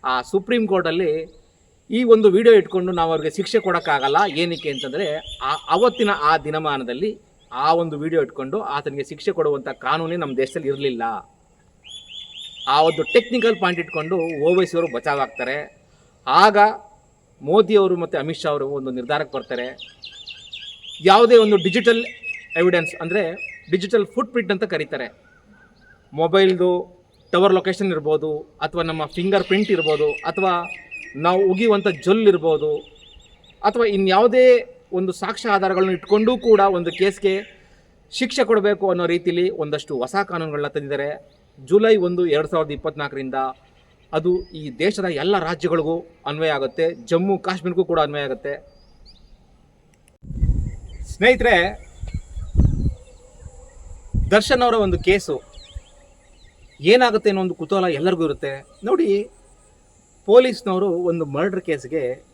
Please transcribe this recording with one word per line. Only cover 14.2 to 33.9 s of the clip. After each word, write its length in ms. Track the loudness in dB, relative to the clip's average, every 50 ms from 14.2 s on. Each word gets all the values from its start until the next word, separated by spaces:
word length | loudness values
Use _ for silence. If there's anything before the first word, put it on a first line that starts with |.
| -4 -4 -4 -2 0 2 2
ವೈ 80 | 2 0
ಸಿ 100 | 0 0
ಅವರು 160 | -2 -2 -2 -4
ಬಚಾವ್ 260 | -6 -4 -4 -2 -2
ಆಗ್ತಾರೆ. 680 | -4 -6 -6 -8 -6 -6 -6 -6 -8 -12 _ _ _ _ _ _ _ _ _ _ _
ಆಗ 320 | 2 4 6 6 6 6 6 4 4 2 -4 -14 -20 -20 _ _ _ _ _ _ _ _ _ -6
ಮೋದಿ 340 | 0 2 2 2 4 4
ಅವರು 200 | 4 4 4 2
ಮತ್ತೆ 220 | -2 -4 -4 -4 -6
ಅಮಿತ್ 200 | -4 -4 -8 -6
ಶಾ 120 | -4 -4
ಅವರು 180 | -2 -2 -4 -6
ಒಂದು 220 | -6 -8 -8 -8
ನಿರ್ಧಾರಕ್ಕೆ 480 | -8 -8 -6 -4 -4 -4 -4 -6 -8 -10
ಬರ್ತಾರೆ. 380 | -8 -8 -8 -8 -8 -10 -10 -14 -20 -20 -20 _ -20 -18 -18 -18 -18 -18 -18 -18 -18 -18 -16 -16 -16 -16 -18 -18 -18 -18 -18 -2 4
ಯಾವುದೇ 320 | 6 6 8 8 8 8
ಒಂದು 200 | 8 8 8 4
ಡಿಜಿಟಲ್ 480 | 2 2 2 0 2 2 2 2 2 0 -6 -12 -16 -16 -14 -14 -14 -16 -8 -2
ಎವಿಡೆನ್ಸ್, 460 | 0 2 2 2 2 -2 -2 -10 -10 -8
ಅಂದ್ರೆ 320 | -4 -2 -2 -2 -4 -6 -10 -14 -16 -16 -20 -8 -4
ಡಿಜಿಟಲ್ 360 | -4 -2 -2 0 0 0 0
ಫುಟ್‌ಪ್ರಿಂಟ್ 460 | 0 -4 -6 -6 -2 -2 -4 -2 -2 -4
ಅಂತ 120 | -4 -4
ಕರೀತಾರೆ, 580 | -4 -4 -6 -6 -6 -8 -8 -8 -10 -12 _ _ _ _ _ _ _ _ _ _ _ _ _ _ _ -20 _ _ _ -4
ಮೊಬೈಲ್ದು 880 | -2 0 2 4 4 4 4 4 2 2 2 2 0 -2 -8 -14 _ _ _ _ _ _ _ 2
ಟವರ್ 200 | 4 4 4 4
ಲೊಕೇಶನ್ 340 | 4 2 -2 -4 -2 -2
ಇರ್ಬೋದು, 520 | -2 -2 -2 -2 0 0 0 2 0 0 0
ಅಥವಾ 440 | 0 -8 _ _ -8 -6 -4 -4 -4
ನಮ್ಮ 220 | -4 -4 -6 -6
ಫಿಂಗರ್ 400 | -6 -6 -4 -2 0 0 0 2
ಪ್ರಿಂಟ್ 260 | 2 2 0 2 2
ಇರ್ಬೋದು, 400 | 0 0 2 0 2 2 2 0
ಅಥವಾ 600 | 0 -2 -6 -6 -4 0 0 0 0 0 -4 -6 -12 -16 -18 -20 -18 -18 -18 -16 -12
ನಾವು 280 | -2 0 2 2 4 4
ಉಗಿಯುವಂಥ 420 | 2 2 2 4 4 4 4 4 2 2 0 2
ಜೊಲ್ 240 | 2 2 6 6 6
ಇರ್ಬೋದು, 480 | 6 6 4 2 0 2 0 -2 -2 -4 -6 -12 _ _ -20 -20 -20 -20 _ _ -20 _ _ _ _ _ -2
ಅಥವಾ 220 | -2 0 2 0
ಇನ್ಯಾವುದೇ 920 | 0